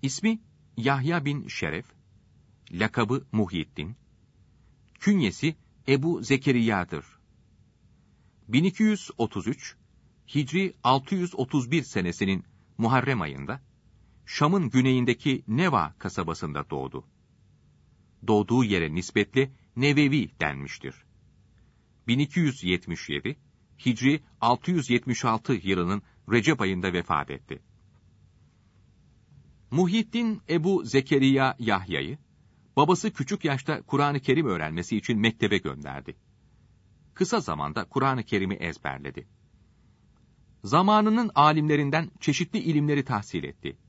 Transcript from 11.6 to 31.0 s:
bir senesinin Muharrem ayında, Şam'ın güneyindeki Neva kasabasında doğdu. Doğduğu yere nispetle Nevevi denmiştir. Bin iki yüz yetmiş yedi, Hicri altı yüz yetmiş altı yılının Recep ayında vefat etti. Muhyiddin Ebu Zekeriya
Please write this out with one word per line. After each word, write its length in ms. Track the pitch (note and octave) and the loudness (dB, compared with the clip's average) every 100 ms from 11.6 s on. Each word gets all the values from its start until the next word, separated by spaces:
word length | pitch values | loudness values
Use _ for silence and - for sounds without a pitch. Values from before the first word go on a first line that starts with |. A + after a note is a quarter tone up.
| A#2+ | 0
bir 120 | C#3 | -2
senesinin 600 | B2+ - F2+ E2+ G2 F#2+ - _ _ - | -2 -4 -2 -2 -2 -2 -4 _ _ -4
Muharrem 440 | A2+ C3 B2+ B2+ | 2 2 2 -2
ayında, 400 | D#2 C2+ C#2 C3 _ _ _ _ _ _ - | -4 -8 -10 -12 _ _ _ _ _ _ -12
Şam'ın 440 | - D3 G3 D3 | 0 2 2 2
güneyindeki 760 | B2+ C3 B2+ B2 A#2+ D3+ C3 - | 2 4 2 2 0 0 -2 -2
Neva 460 | A2+ F3+ B2+ D#2 - | 0 2 2 0 -4
kasabasında 720 | F#2 - E2+ D#2+ E2 D2 C#2+ | -8 -4 -4 -4 -6 -8 -6
doğdu. 380 | D2 C2+ - - _ _ _ _ _ _ _ _ _ _ _ - | -6 -8 -10 -16 _ _ _ _ _ _ _ _ _ _ _ 2
Doğduğu 360 | G#2+ G2+ A#2+ | 2 4 2
yere 320 | A#2 F#2+ D#2+ D#2 | 2 0 0 -4
nispetle 560 | F2+ - G2+ B2+ C3+ - _ - | -2 -2 0 0 -2 -4 _ -2
Nevevi 560 | C#3 C#3+ D3 D3 F2 _ | 0 2 2 2 -2 _
denmiştir. 560 | D#2 C#2 C#2 - C2+ - _ _ _ _ _ _ _ _ _ _ - | -4 -4 -10 -12 -14 -16 _ _ _ _ _ _ _ _ _ _ -2
Bin 120 | B2 | 0
iki 200 | C#3+ - | 0 2
yüz 240 | D#3+ C3 | 0 0
yetmiş 460 | F2+ F2 - D#2+ - | -2 -2 -2 -10 -6
yedi, 280 | C#2+ C#2+ D3 _ _ _ _ - | -6 -6 -10 _ _ _ _ -2
Hicri 380 | A2+ B2+ D3+ - _ | 2 2 0 -4 _
altı 300 | A#2 A2 - | 0 0 0
yüz 180 | F3+ C3 | -2 2
yetmiş 360 | A#2+ B2 A#2+ B2 | 0 0 -2 0
altı 280 | A2+ - | -2 0
yılının 480 | A#2 F2+ F#2 F2 G2+ - _ - | -2 0 0 0 -4 -6 _ 0
Recep 300 | A2+ A2+ D3 | 2 2 2
ayında 320 | G2 F#2 F#2 | 0 0 -2
vefat 380 | F2 E2 D#2 C2 | -2 0 -2 -2
etti. 300 | C#2 - C2+ _ _ _ _ _ _ _ _ _ _ _ _ _ _ _ _ _ - - - _ | -10 -12 -16 _ _ _ _ _ _ _ _ _ _ _ _ _ _ _ _ _ -20 -20 -20 _
Muhyiddin 680 | C3+ F#3 G#3+ A3 A3+ A#3 G#3+ - | 0 2 2 -2 -2 -2 -4 -2
Ebu 360 | E3 D#3+ F#3+ A2 | -2 2 0 2
Zekeriya 680 | C3+ | 0